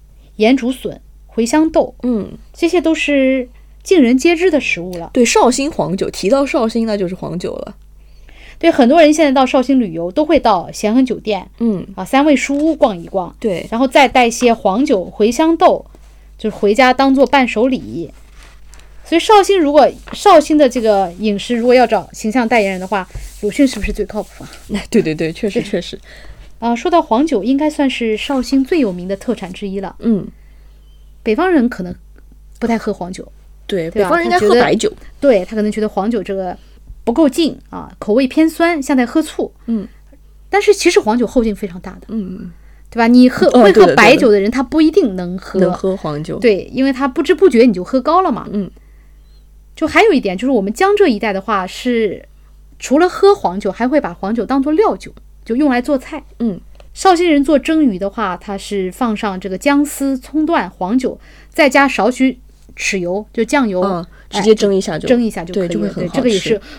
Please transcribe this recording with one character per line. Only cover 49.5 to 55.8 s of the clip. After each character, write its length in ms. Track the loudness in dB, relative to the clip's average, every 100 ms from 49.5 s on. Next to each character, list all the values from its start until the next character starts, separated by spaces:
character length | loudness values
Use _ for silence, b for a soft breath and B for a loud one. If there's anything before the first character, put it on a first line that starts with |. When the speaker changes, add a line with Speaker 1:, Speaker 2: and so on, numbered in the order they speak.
| -20 -20
Speaker 1:
就 120 | -6 0
还 160 | 4
有 60 | 4
一 80 | 4
点， 160 | 0 -4
就 80 | -2
是 40 |
我 120 | 0
们 100 | -2
江 240 | 0 2 4
浙 100 | 2
一 120 | 2
带 160 | -2
的 40 | -4
话， 280 | -4 -4 -4
是 600 | -6 -4 -2 -2 -4 -14 -20 -20 -20 -20 -14
除 200 | 0 2
了 80 | 2
喝 280 | 2 2
黄 260 | 2 0 -4
酒， 100 | -6
还 160 | -4 -2
会 140 | 0
把 140 | -2
黄 200 | -6 -6
酒 120 | -4 -2
当 160 | -2
作 100 | 0
料 240 | 2 0 -2
酒， 160 | -10 -20 -20 -16
就 100 | -6
用 140 | -2 0
来 140 | 0